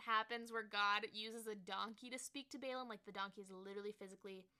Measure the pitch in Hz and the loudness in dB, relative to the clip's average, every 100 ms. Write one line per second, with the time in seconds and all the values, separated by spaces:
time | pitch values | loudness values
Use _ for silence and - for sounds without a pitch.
0 | 233 220 220 233 233 226 214 208 202 208 | 6 6 6 0 0 -2 2 6 8 6
1 | 208 214 220 226 220 208 180 196 202 220 | 4 -2 -4 -4 -4 -4 -2 -2 -2 -4
2 | 247 247 - 285 262 269 262 254 247 208 | -6 -6 -4 -8 -8 -6 -2 -2 -4 -8
3 | 202 196 196 202 190 185 196 202 202 208 | -6 -4 -4 -4 -10 -10 -8 -4 -4 -6
4 | 196 190 196 190 185 | -8 -10 -10 -10 -14